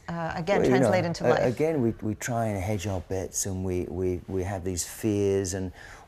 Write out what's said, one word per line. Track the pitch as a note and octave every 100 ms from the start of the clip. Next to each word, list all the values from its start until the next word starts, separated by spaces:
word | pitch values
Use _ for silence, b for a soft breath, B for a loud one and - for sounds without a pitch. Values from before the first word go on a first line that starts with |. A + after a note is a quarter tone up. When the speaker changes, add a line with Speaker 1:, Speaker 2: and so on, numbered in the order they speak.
| -
Speaker 1:
uh, | E3+ E3 E3
again, | D#3+ G3+
Speaker 2:
Well, | D3+
you |
know, | B2+
Speaker 1:
translate | A#2+ A2 -
into | E3 A#2+
Speaker 2:
a-, |
Speaker 1:
life? | B2
Speaker 2:
again, | B2 A2+ D3+ D#3+
we, | A#2 A2
we | G#2+ G#2
try | - A#2 A2+
and | G2+
hedge | F2+ G#2+ G2+
our | F#2+
bets | E2 F#2+ F2+ - G#2
and | F#2+ F#2
we, | F2+ -
we, | F2 F#2 F2+ -
we | F#2+
have | F2+ G2
these | F#2 F2+ -
fears | - A2+ G2+ G2+ G2 F#2+
and | F#2+ F#2 - B B